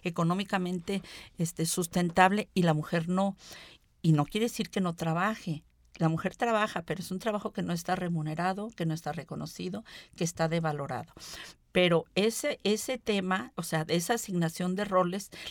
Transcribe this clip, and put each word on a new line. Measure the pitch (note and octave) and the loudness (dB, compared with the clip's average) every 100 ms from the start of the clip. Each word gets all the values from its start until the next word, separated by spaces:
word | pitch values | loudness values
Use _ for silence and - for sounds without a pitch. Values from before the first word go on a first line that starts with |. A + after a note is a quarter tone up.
económicamente, | F#3 E3+ E3 F3+ G#3 G3 F3+ F3+ - G3 - - - - | -4 0 0 0 -2 -2 -2 -4 -4 -4 -6 -14 -14 -4
este, | E3 - E3 | -4 -2 -2
sustentable | - F3 F3+ F3 E3+ F#3 G#3 G#3 | 0 -2 0 2 6 6 6 0
y | - | 2
la | E3+ | 4
mujer | D#3 D3+ F3 E3 | 4 2 -2 0
no. | F#3 G3 G3 - - - - _ _ | 0 0 -2 -12 -18 -20 -20 _ _
Y | E3 | 4
no | D3+ C#3+ | 4 4
quiere | G#3+ A#3 | 0 0
decir | - G#3 | 0 -4
que | - | -2
no | F#3 E3+ | -2 -2
trabaje. | E3 E3 G3 A3 - D3+ - _ _ - | -2 0 0 -2 -4 -8 -10 _ _ 0
La | D#3+ | 2
mujer | D#3+ F#3+ - | 2 -2 0
trabaja, | A#3+ A3 G#3+ - | 2 2 2 -2
pero | E3 E3 | -4 -6
es | F3 | -6
un | F#3 | -4
trabajo | A3+ G#3 G#3 | -2 -2 -4
que | - | -4
no | F3 | -4
está | E3+ - F3+ | -4 -2 -2
remunerado, | F3+ E3+ D3+ D#3 F3+ F#3+ G#3+ - | 0 -2 -2 -2 -2 -2 -6 -4
que | E3 | -2
no | D#3 | -2
está | - | -4
reconocido, | D#3 C#3 D3 D3+ - F3+ G3 - - - - | -8 -8 -8 -8 -8 -8 -8 -10 -18 -20 -4
que | |
está | E3+ - E3 | -4 0 0
devalorado. | E3 D#3+ D3 C#3 B2+ - - - - - - _ | 0 0 -2 -4 -6 -8 -14 -16 -14 -16 -18 _
Pero | F#3 F3+ E3 - - | 2 6 4 2 2
ese, | G#3+ A3+ D4 C#4+ | 2 0 -4 -2
ese | G3 G#3 - B3+ | 0 0 0 -4
tema, | - G#3 F#3 F#3+ B3 - | 0 0 2 -2 -2 -8
o | |
sea, | E3 D#3+ D#3 | -2 -2 2
de | F3 | 0
esa | E3+ A#3 | 2 0
asignación | - F3 E3 - F3+ F#3 | 0 0 0 0 -2 -2
de | G#3 | 2
roles, | F#3 F3+ G3 - - - | 4 4 0 -8 -14 -14